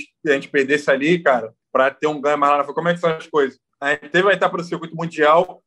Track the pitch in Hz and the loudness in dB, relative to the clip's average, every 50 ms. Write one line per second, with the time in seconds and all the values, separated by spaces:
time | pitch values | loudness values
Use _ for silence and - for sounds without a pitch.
0 | 143 _ _ _ - 156 143 135 - - - 143 135 127 147 147 147 156 139 135 | -12 _ _ _ -2 0 0 0 -2 -2 0 0 0 2 0 0 2 0 0 2
1 | 139 160 180 175 170 147 131 117 110 110 _ _ _ _ - 131 131 139 - - | 2 0 0 2 2 2 2 0 -2 -8 _ _ _ _ 0 2 2 2 0 -2
2 | 151 151 151 143 131 147 147 147 143 143 147 143 139 143 135 160 165 175 175 175 | -4 -4 -2 0 -2 0 0 2 2 2 2 2 -2 -4 -4 -4 -2 -2 -2 0
3 | 175 165 160 160 - - - 151 139 127 - _ _ _ _ - 143 143 147 - | 0 -2 -2 -2 -8 -2 0 0 0 0 -2 _ _ _ _ -6 -4 -4 -4 -4
4 | - 147 - 180 190 202 190 175 190 175 185 180 170 - 175 - 160 165 165 160 | -6 -2 0 2 2 2 2 2 0 -2 -2 -4 -8 -8 -8 -10 -10 -12 -10 -8
5 | 170 165 - 156 147 151 160 170 175 - - - _ | -8 -6 -2 2 4 4 4 4 2 0 -6 -14 _